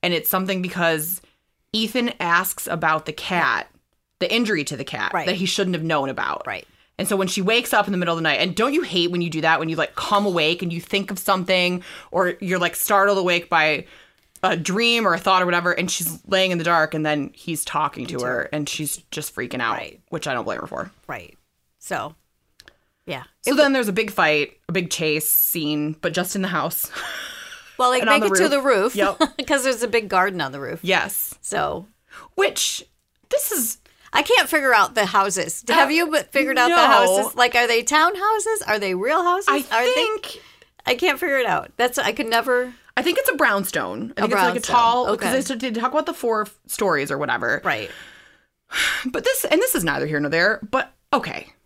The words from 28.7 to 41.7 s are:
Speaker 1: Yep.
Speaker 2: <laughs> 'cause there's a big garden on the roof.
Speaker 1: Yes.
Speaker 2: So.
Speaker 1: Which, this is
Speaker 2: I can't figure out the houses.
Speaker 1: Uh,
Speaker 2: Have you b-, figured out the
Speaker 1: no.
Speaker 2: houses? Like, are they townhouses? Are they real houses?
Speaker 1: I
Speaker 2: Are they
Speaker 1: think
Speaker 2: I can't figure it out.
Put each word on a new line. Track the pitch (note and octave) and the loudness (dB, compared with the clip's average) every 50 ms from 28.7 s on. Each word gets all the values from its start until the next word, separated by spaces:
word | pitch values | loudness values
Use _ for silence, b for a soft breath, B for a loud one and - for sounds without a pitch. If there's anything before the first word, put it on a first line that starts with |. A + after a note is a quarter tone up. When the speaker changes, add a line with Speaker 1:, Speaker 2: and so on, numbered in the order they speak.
| B3 G3+ F#3+ A#3+ - | 4 4 2 0 0
Speaker 1:
Yep. | G3 G3 G3 G3 - D#4+ - - - | 2 0 0 2 2 0 0 0 -8
Speaker 2:
<laughs> | C4+ | -2
'cause | - D4+ C#4 B3+ | 0 0 0 2
there's | C4+ B3+ G#3+ A#3+ | 0 0 0 -2
a | A#3 | 0
big | G3+ A#3 G#3+ F#3+ | 0 0 0 2
garden | G3+ F#3 F3+ G3+ F#3+ F3+ | 0 2 2 2 0 -4
on | D3+ C3+ | -6 -6
the | C3 C#3+ | -6 -8
roof. | C#3 - - E3 - | -8 -8 -10 -6 -2
Speaker 1:
Yes. | F3 F#3 E3 - G3 - - - - - _ - | 0 2 2 2 0 -4 -6 -6 -8 -10 _ -12
Speaker 2:
So. | - G3+ - D3+ D3 D3+ - F#3 - _ _ _ B B B B B B | -6 -4 -2 -2 -2 -4 -6 -10 -14 _ _ _ B B B B B B
Speaker 1:
Which, | - G4 - - - - - - - - _ _ _ _ _ _ _ _ _ | 0 0 2 2 0 -2 -2 -4 -6 -12 _ _ _ _ _ _ _ _ _
this | - D5 D5 - G#4+ | -2 -2 -2 -2 -2
is | E4 A#3 A3 - _ _ b b b b b b | -2 -2 -4 -6 _ _ b b b b b b
Speaker 2:
I | B3+ D4+ | 0 2
can't | - A#4+ G4 E4 - | 4 4 4 4 4
figure | - D#4 C#4 C4 A#3+ | 2 2 4 6 6
out | G#3+ G3 - - | 6 4 4 2
the | A3+ G#3 | 0 0
houses. | F#3 - G#3 G3 G#3 F#3 F#3+ E3 D#3+ - - - - | 2 4 2 2 2 0 -2 -4 -4 -6 -10 -2 2
Speaker 1:
Uh, | C#4 | 4
Speaker 2:
Have | E4 C#4+ C#4 D4+ | 4 6 6 4
you | E4 F4 D#4+ | 2 2 2
b-, | D#4 D4 - _ | 0 -2 -2 _
figured | - C#4 C4+ - C4+ | 0 0 0 2 2
out | C4 B3 F4+ | 4 4 6
the | E4+ | 6
Speaker 1:
no. | F4 D#4+ | 6 6
Speaker 2:
houses? | C#4 C#4 - G3 F#3 F#3+ G3+ G#3+ A3 - | 8 8 6 6 6 4 2 2 0 2
Like, | A#3+ B3 B3 A#3+ | 2 2 4 4
are | A#3+ A#3+ | 2 2
they | A#3 A#3 A#3 A#3+ | 4 2 2 2
townhouses? | - C#4+ D#4 D#4 F4 G#4 F4+ F#4+ G#4+ A4 G#4+ - A4 A4 G#4 - | 2 4 4 4 4 2 0 0 0 0 0 0 -2 -4 -4 0
Are | - G#3+ G#3+ | -2 -2 0
they | G3+ F#3+ F#3 | 0 -2 -2
real | F3+ G3 B3 D4+ E4+ F4 | 0 0 2 2 2 2
houses? | F4 F4+ F#4+ G4+ - | 2 0 2 2 0
Speaker 1:
I | C#4 D4 C#4 - A3 | 0 0 0 0 0
Speaker 2:
Are | A3+ - | 2 2
they | B4 B4+ | 2 2
Speaker 1:
think | B4+ A#4+ A4 A4 G#4+ - - - - b b b b b b b _ - | 2 0 0 -2 -4 -8 -12 -14 -16 b b b b b b b _ -2
Speaker 2:
I | - B3 | -2 -2
can't | A#3+ - F4+ C#4+ - | 0 2 0 0 0
figure | F4 E4 C#4 | -2 0 0
it | C4+ B3 | 0 2
out. | G#3+ E3+ D#3 - - | 0 0 -2 -2 -6